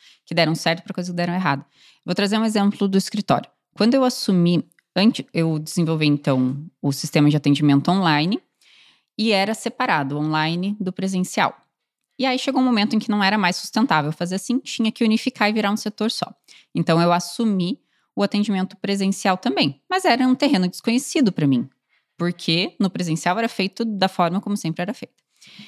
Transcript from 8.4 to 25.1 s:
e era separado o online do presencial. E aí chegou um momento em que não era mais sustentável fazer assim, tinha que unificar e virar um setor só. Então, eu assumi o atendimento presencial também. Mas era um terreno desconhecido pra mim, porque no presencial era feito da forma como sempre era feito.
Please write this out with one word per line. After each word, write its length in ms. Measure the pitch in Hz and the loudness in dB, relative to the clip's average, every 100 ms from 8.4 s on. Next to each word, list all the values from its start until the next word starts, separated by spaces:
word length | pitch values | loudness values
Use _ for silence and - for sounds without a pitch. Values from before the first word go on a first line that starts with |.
| - _ _ _ _ _ _ - | -6 _ _ _ _ _ _ -4
e 140 | 214 | 0
era 220 | 196 202 | 2 0
separado 640 | 220 - - 254 165 139 143 | -2 -6 -4 0 0 0 -2
o 20 | |
online 560 | 151 156 156 170 190 208 | -2 0 0 -2 -4 -4
do 140 | 180 | -6
presencial. 640 | - 190 190 185 - - - _ _ _ _ _ - | -6 -4 -2 -2 0 -2 -2 _ _ _ _ _ -6
E 60 | 262 | -2
aí 120 | 254 | -2
chegou 220 | - 269 | -2 0
um 40 | 254 | 2
momento 320 | 226 208 220 | 2 2 0
em 20 | |
que 100 | 214 | 0
não 140 | 208 | 0
era 140 | 196 214 | 2 2
mais 180 | 185 180 | 0 -2
sustentável 560 | - - 247 156 147 | -4 -2 0 2 0
fazer 240 | 156 180 185 | -4 -6 -6
assim, 240 | - 240 | -4 -4
tinha 320 | - - 220 | -4 -4 -4
que 140 | - 226 | 0 0
unificar 440 | 220 - - 208 | 0 -2 -2 0
e 40 | |
virar 180 | 220 202 | 0 0
um 60 | 208 | -2
setor 340 | 214 - 214 | -4 -4 -4
só. 180 | - - - _ - _ - | -4 -8 -10 _ -20 _ -4
Então, 260 | 165 165 | 0 2
eu 120 | 170 | 4
assumi 640 | 175 - - 226 196 180 277 _ _ _ | 2 0 -4 -2 0 -2 -4 _ _ _
o 80 | - | -4
atendimento 520 | 202 202 208 196 185 - | -2 0 0 -2 -4 -6
presencial 600 | 202 196 196 190 196 185 | -4 -2 -2 0 0 0
também. 420 | - 392 156 139 - | 0 0 0 -2 -4
Mas 140 | 370 | 0
era 240 | 370 240 254 | 2 2 2
um 80 | 254 | 2
terreno 320 | 285 233 180 | 2 2 0
desconhecido 640 | - - 240 - 339 233 | -2 -2 -2 0 2 2
pra 160 | - 147 | 2 2
mim, 220 | 127 127 _ _ _ _ - | 2 -2 _ _ _ _ -6
porque 580 | 175 175 - 165 190 - | -4 -4 0 0 0 0
no 120 | 196 | -2
presencial 500 | - 175 160 - 185 | -2 -4 -2 0 0
era 80 | 226 | -2
feito 380 | - 190 - 233 | -2 -4 -4 -6
da 240 | 202 190 | 0 0
forma 320 | - 170 185 | 2 0 0
como 160 | 202 202 | -4 -4
sempre 240 | 160 160 | -4 -6
era 120 | 180 | -6
feito. 300 | 262 - | -8 -14